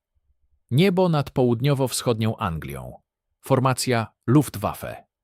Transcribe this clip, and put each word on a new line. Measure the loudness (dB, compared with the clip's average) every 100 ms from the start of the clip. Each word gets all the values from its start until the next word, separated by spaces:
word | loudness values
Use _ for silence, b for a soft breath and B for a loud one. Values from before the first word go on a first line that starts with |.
| _ _ _ _ _ _ _
Niebo | 2 2 4 2
nad | 2 -2
południowo-wschodnią | 0 2 2 0 0 -2 -2 -2 0 -2 -2
Anglią. | -4 -6 -8 -12 -14 -18 _ _ _ _
Formacja | 0 2 2 0 0 -2 -2 _ 2
Luftwaffe. | 2 2 -2 -6 -6 -10 -14 -18 _